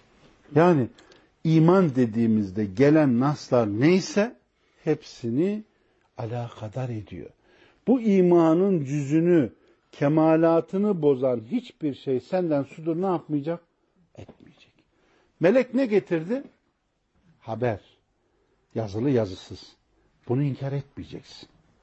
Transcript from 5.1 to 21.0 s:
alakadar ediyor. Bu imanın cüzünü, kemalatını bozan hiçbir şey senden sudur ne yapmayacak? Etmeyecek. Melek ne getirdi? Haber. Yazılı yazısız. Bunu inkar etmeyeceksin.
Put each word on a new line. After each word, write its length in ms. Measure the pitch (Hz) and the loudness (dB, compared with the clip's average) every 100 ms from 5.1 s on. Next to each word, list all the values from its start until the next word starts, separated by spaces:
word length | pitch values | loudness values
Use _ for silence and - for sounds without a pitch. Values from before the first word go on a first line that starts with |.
| - 120 123 190 214 214 _ _ _ _ - | -12 -6 -2 -2 -4 -12 _ _ _ _ -12
alakadar 720 | 113 120 117 - 110 131 127 | -10 -8 -10 -12 -12 -10 -8
ediyor. 420 | 113 95 87 - _ _ _ _ _ - | -10 -12 -16 -16 _ _ _ _ _ -2
Bu 140 | 254 | 0
imanın 840 | 220 196 180 175 160 165 196 175 | 2 4 4 4 4 2 2 0
cüzünü, 680 | 135 147 135 160 170 170 113 - _ _ _ | -2 -6 -2 0 2 2 0 -6 _ _ _
kemalatını 1120 | - 143 156 160 160 165 165 160 190 208 180 | -4 0 2 2 4 4 2 0 -4 -2 0
bozan 380 | 147 127 131 120 110 | 0 2 0 -2 -4
hiçbir 440 | 233 - - 151 | -8 -8 -8 -8
şey 260 | 123 139 127 | -8 -6 -6
senden 420 | - 185 170 143 | -4 -4 -2 -2
sudur 400 | 135 - 160 165 | -4 -8 -6 -4
ne 40 | 190 | -2
yapmayacak? 540 | 165 - 147 143 170 - _ _ _ _ | -4 -4 -6 -6 -8 -12 _ _ _ _
Etmeyecek. 580 | - - _ - _ _ _ _ _ _ _ _ _ | -20 -20 _ -20 _ _ _ _ _ _ _ _ _
Melek 340 | 170 254 247 | 2 2 2
ne 120 | 247 254 | -2 0
getirdi? 560 | 202 - 165 170 262 285 _ _ _ _ _ _ _ _ _ | 0 0 -4 -4 -8 -8 _ _ _ _ _ _ _ _ _
Haber. 400 | 113 113 120 101 - _ _ _ _ _ _ _ _ | -12 -6 -4 -4 -10 _ _ _ _ _ _ _ _
Yazılı 360 | 117 107 104 139 | -8 -6 -4 0
yazısız. 640 | 123 101 90 - 90 - _ _ _ _ _ - | 0 -2 -8 -18 -20 -20 _ _ _ _ _ -6
Bunu 140 | 127 | -4
inkar 300 | 147 123 139 | -4 -6 -8
etmeyeceksin. 760 | 139 - - | -8 -10 -16